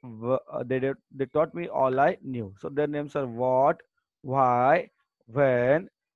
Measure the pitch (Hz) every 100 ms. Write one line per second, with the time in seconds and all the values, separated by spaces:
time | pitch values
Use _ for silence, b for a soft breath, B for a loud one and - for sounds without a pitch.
0 | 123 110 117 131 - 139 123 131 135 -
1 | _ 131 135 151 160 170 165 - 131 131
2 | 160 - 135 123 98 98 160 139 147 147
3 | 147 147 127 117 127 127 143 170 _ _
4 | _ _ 113 135 127 120 127 170 - _
5 | _ _ _ 127 135 123 123 156 - _
6 | _